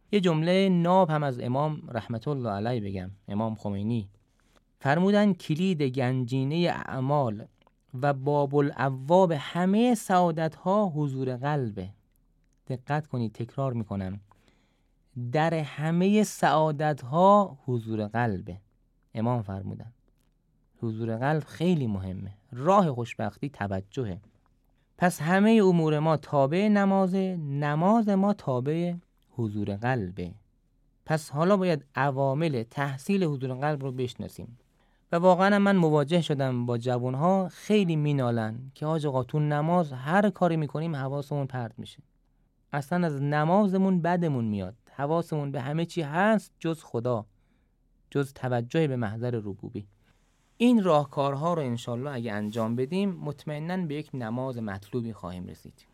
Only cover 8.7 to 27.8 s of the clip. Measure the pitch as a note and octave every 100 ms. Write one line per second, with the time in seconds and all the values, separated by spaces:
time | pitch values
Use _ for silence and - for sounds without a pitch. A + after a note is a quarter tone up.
8.7 | - C3+ C3 C3+ F3+ F#3 D3+ - F3 F#3
9.7 | G#3 B3 A3+ - F#3 F3 D#3+ D#3+ - F3+
10.7 | G3+ G3+ D3+ D3 C3 C3 B2 C#3 D3+ A#2
11.7 | G#2 F#2+ - _ _ _ _ _ _ -
12.7 | B2+ - D3 D3+ B2+ A2+ - A#2+ - C3+
13.7 | A#2 G#2+ G2 F#2+ G2+ - _ _ _ _
14.7 | _ _ _ _ B2 A#2+ D3+ E3 E3 D3
15.7 | - D#3 E3+ F#3+ G#3 G3+ - E3 D3 D#3
16.7 | C#3+ D3+ C#3+ A#2+ D#3 F#3+ G#3 F#3+ C#3 -
17.7 | A#2+ A2 A2 G#2 A2+ A#2+ F#2 F#2 F#2 _
18.7 | _ _ _ _ A#2 A2+ B2 G2 G2 G2
19.7 | G#2+ A2+ _ _ _ _ _ _ _ _
20.7 | _ A#2 A2 A2+ A2+ C3+ D#3 - - E3+
21.7 | E3+ A#2+ G2 F#2+ F#2+ G2 - _ A#2+ D3+
22.7 | G3+ E3+ A#2+ A#2 - G#2+ - - - G2+
23.7 | G2 F#2+ - A2+ F#2 - _ _ _ _
24.7 | _ _ - F3 F3 D3+ F#3+ G#3 A3+ F#3+
25.7 | F3 D#3 D3+ D#3+ D3+ - C#3+ C3+ F3 G#3+
26.7 | G#3 G3 G3 F#3+ F#3+ F#3+ F3+ D3 C#3 D3
27.7 | D3+